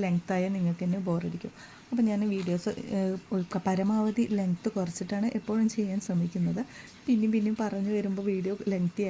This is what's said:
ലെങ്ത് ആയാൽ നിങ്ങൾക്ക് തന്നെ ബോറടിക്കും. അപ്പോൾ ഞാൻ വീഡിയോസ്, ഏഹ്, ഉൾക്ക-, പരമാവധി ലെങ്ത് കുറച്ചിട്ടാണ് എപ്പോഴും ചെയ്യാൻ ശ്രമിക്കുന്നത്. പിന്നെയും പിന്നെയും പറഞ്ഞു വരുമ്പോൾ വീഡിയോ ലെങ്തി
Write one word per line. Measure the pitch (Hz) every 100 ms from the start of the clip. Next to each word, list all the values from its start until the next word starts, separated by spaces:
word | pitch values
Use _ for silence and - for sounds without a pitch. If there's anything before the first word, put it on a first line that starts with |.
ലെങ്ത് | 196 175 - 185
ആയാൽ | 185 196
നിങ്ങൾക്ക് | 175 170
തന്നെ | 180 190 185
ബോറടിക്കും. | 170 170 170 - - - - -
അപ്പോൾ | 240 226
ഞാൻ | 208 208
വീഡിയോസ്, | 196 175 175 208 - - 196
ഏഹ്, | 190 190 - 190
ഉൾക്ക-, | 175 185 185
പരമാവധി | 190 196 220 214 208 233 208
ലെങ്ത് | 190 175 220 208
കുറച്ചിട്ടാണ് | 175 165 180 202 220 220
എപ്പോഴും | - 214 220 226
ചെയ്യാൻ | 208 196 -
ശ്രമിക്കുന്നത്. | 180 170 180 170 175 262 - - - -
പിന്നെയും | 233 220 220
പിന്നെയും | 208 214
പറഞ്ഞു | 220 196 196 214
വരുമ്പോൾ | 202 190 202
വീഡിയോ | 190 185 202 -
ലെങ്തി | 190 175 -